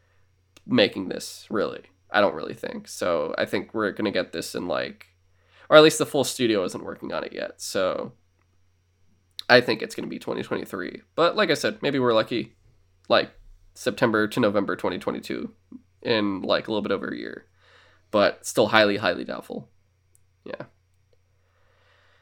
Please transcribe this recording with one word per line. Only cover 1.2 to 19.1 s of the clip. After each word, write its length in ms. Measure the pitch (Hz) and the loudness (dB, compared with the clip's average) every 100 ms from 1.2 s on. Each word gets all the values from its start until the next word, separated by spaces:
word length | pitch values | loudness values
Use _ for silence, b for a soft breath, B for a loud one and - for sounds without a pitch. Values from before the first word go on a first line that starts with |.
| - - - | -10 -16 -6
really. 320 | 107 78 - - _ _ | -4 -4 -6 -16 _ _
I 100 | - | 2
don't 120 | 101 | 2
really 200 | 78 - | 2 -8
think. 340 | - - - 208 | -8 -10 -10 -12
So 460 | - 95 82 78 - | -4 0 0 0 -2
I 80 | |
think 300 | 107 107 101 | -2 -2 -4
we're 160 | 110 104 | -2 -2
gonna 180 | 85 104 | 0 -2
get 220 | 95 - | -2 -4
this 220 | 82 - | -6 -8
in, 120 | - 90 | -6 -4
like, 400 | 67 64 - - _ _ b b b b | -4 -4 -10 -20 _ _ b b b b
or 80 | 151 | 10
at 60 | |
least 160 | 156 151 | 10 6
the 80 | 143 | -2
full 180 | 147 | -2
studio 400 | 127 - 120 104 | -2 0 2 2
isn't 180 | 92 101 | 0 -6
working 300 | 87 - - | -12 -12 -8
on 100 | 80 | -8
it 100 | - | -8
yet. 260 | - - - | -8 -10 -10
So 520 | - 101 92 - - - _ _ _ _ _ _ _ _ _ _ _ - - | -6 -2 -2 -2 -8 -14 _ _ _ _ _ _ _ _ _ _ _ -6 4
I 100 | 123 | 6
think 220 | 123 - | 6 -2
it's 120 | - | -4
gonna 140 | - - | -8 -10
be 100 | - | -8
twenty 240 | - - | -8 -6
twenty-three. 600 | - - - 95 90 - - | -6 -6 -8 -10 -10 -12 -8
But 220 | - 170 - | 0 2 2
like 140 | 202 | 2
I 40 | |
said, 280 | 143 117 104 | 2 0 -2
maybe 160 | 143 139 | -2 0
we're 160 | 123 | 2
lucky, 420 | 113 117 123 - _ _ _ _ _ - | 2 2 -2 -6 _ _ _ _ _ 2
like, 200 | 110 71 - - - _ | 2 2 -6 -20 -20 _
September 520 | - - 104 123 107 107 | -8 -4 0 2 2 0
to 140 | 135 | 2
November 340 | 110 101 98 | 2 2 -2
twenty 240 | 90 98 90 | -2 -4 -4
twenty-two 540 | - - - 60 - - _ - _ _ | -6 -6 -6 -8 -10 -14 _ -20 _ _
in, 380 | 123 113 101 95 | -2 -2 -2 -2
like, 260 | - 90 - | 0 -2 0
a 40 | |
little 120 | 107 | -4
bit 100 | 101 | -4
over 160 | 95 - | -4 -6
a 80 | 60 | -10
year. 280 | 57 - - _ b b b b b | -10 -14 -20 _ b b b b b
But 360 | 107 98 - - | 2 2 2 -4
still 220 | - 104 | 0 4
highly, 280 | 110 104 101 | 6 4 2
highly 280 | 98 | 0